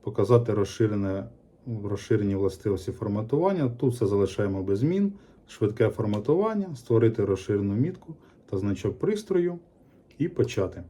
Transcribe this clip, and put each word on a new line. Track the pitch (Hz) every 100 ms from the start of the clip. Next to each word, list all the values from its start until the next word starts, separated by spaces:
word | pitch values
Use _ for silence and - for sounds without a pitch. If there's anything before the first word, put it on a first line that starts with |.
Показати | - - 101 120 117
розширене, | 104 98 - 110 104 95 95 101 - _ _ 131 110
розширені | 101 101 - 107 101
властивості | 98 98 - 104 92 -
форматування. | - - 104 117 143 185 190 135
Тут | 120 135
все | 120 98
залишаємо | 101 98 - 101 95
без | 95 98
змін. | 143 190 202 - - - -
Швидке | - - - 110
форматування, | - 107 104 107 160 214 214 185 135
створити | - 113 113 113
розширену | 101 95 - 101 101
мітку | 104 156 - - 160 - - -
та | 98
значок | 101 95 101 95
пристрою | 165 208 - 185 175 175 - _ _ _ _ -
і | 135
почати. | - - - 92 -